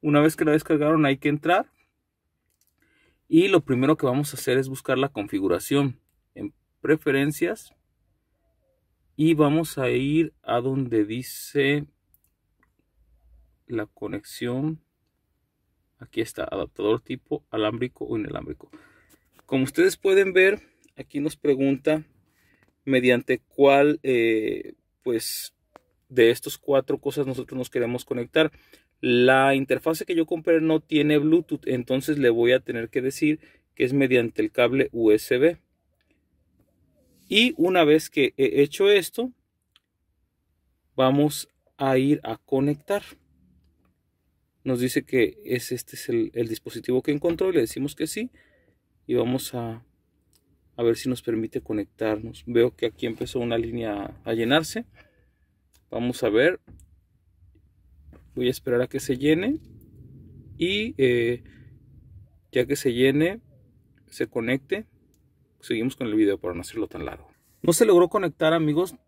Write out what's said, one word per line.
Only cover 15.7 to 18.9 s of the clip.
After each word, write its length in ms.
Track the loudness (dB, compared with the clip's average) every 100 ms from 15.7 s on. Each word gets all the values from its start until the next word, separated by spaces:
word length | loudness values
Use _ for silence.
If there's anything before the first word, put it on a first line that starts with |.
| _ _ _
Aquí 200 | -14 -8
está, 260 | -6 -6 -8
adaptador 540 | -6 -8 -4 -2 -2
tipo 460 | _ -12 _ -10 _
alámbrico 540 | -4 -4 -4 -8 _ -8
o 120 | -6
inalámbrico. 540 | -6 -10 -12 -16 -18 -20 _